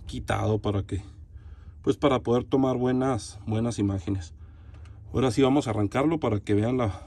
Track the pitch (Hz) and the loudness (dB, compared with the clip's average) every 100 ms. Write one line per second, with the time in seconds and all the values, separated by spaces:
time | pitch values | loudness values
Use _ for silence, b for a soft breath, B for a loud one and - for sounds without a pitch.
0 | - 127 - 104 104 107 - 101 101 95 | -10 -8 -2 0 2 0 0 -2 -2 -6
1 | - - - - b b b b - 131 | -8 -16 -18 -18 b b b b -2 2
2 | 147 127 120 120 117 135 131 123 127 127 | 4 2 2 0 2 2 2 2 2 2
3 | 131 120 - - - 110 117 110 101 98 | 0 -2 -6 -12 -4 -2 -2 0 0 -2
4 | 98 95 85 - B B B B B B | -2 -4 -6 -14 B B B B B B
5 | B - 131 127 131 143 - 104 101 123 | B 0 2 4 6 4 2 0 0 2
6 | 151 165 123 104 - 104 110 127 113 - | 2 2 0 0 2 2 2 2 0 -4